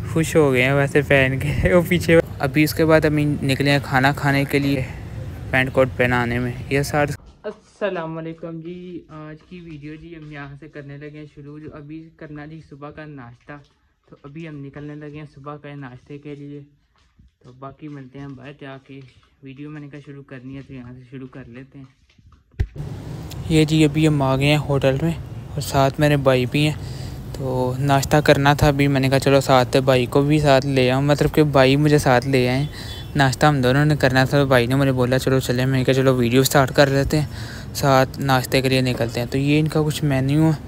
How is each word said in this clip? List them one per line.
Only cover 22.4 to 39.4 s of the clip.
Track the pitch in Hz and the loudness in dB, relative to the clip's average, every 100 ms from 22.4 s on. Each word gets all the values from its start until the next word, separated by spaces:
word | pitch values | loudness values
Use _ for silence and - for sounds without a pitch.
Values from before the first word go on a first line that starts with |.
| _ - - - - - - - - - - | _ -6 -6 -6 -12 -12 -12 -14 -14 -12 0
ये | 160 151 | 2 4
जी | 156 | 4
अभी | 151 151 156 | 4 4 2
हम | 147 | 2
आ | 135 131 | 2 2
गए | 143 | 2
हैं | 151 | 2
होटल | 139 139 135 135 | 2 2 2 2
में | 165 160 | -2 -2
और | - - - - | -10 -14 -10 -8
साथ | - 139 135 - | -2 2 2 2
मेरे | 147 147 | 2 4
भाई | 135 127 123 | 4 2 0
भी | 147 151 | 0 0
हैं। | 147 - - - - - - | -2 -10 -12 -12 -12 -12 -8
तो | 131 127 123 131 | -6 -2 -2 -2
नाश्ता | 139 139 - 151 | 2 2 4 2
करना | 151 139 139 147 | 6 6 4 4
था | 151 | 4
अभी, | 139 139 | 4 2
मैंने | 135 131 | 2 2
कहा | 135 | 2
चलो | 139 139 | 4 4
साथ | 135 131 120 139 | 6 4 4 2
भाई | 131 127 120 | 4 2 2
को | 143 | 0
भी | 143 151 | 2 2
साथ | 147 135 139 | 4 2 2
ले | 135 127 | 2 2
आऊँ, | 131 | 2
मतलब | 143 143 147 | 2 2 2
कि | - 151 | 2 4
भाई | 135 131 139 | 4 4 4
मुझे | 151 147 | 4 4
साथ | 139 123 127 | 4 2 2
ले | 131 123 | 0 2
आए। | 127 147 - - - - 147 | 0 -4 -8 -12 -12 -6 0
नाश्ता | 135 - 151 | 0 4 2
हम | 143 | 4
दोनों | 123 135 151 | 2 4 2
ने | 147 | 2
करना | 135 131 131 | 2 2 2
था, | |
तो | 143 139 | 2 4
भाई | 127 120 | 2 2
ने | 135 | 2
मुझे | 139 | 2
बोला, | 127 123 131 | 2 0 0
"चलो | - 131 | 2 0
चलें।" | 127 123 131 | 0 -2 0
मैंने | 131 | 0
कहा, | 127 | 2
"चलो | 131 131 | 2 4
वीडियो | 127 117 127 | 2 4 4
स्टार्ट | 131 151 131 | 4 2 2
कर | - 143 | 4 4
लेते | 139 135 156 | 4 0 0
हैं, | 147 - - - - - | -2 -8 -12 -12 -12 -4
साथ | 143 131 131 - | 2 4 2 -2
नाश्ते | 139 131 123 139 | 0 0 0 0
के | 131 | 2
लिए | 131 | 0
निकलते | 127 117 117 120 | 0 -2 -4 -4
हैं।" | 120 | -4
तो | |
ये | 139 | -2